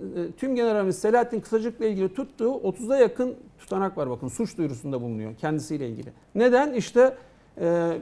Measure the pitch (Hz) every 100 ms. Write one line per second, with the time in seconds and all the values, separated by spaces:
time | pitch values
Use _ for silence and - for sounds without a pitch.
0 | 190 170 170 - 262 247 233 208 190 185
1 | 214 240 240 220 - 220 226 220 220 190
2 | 190 190 277 - 226 269 196 185 226 269
3 | 226 - 254 - - - - 190 190 -
4 | 135 120 131 - 226 - 151 117 143 131
5 | 120 110 110 113 156 156 156 151 127 113
6 | 120 - _ 196 247 247 294 247 - 240
7 | 254 262 - _ _ - 170 170 170 165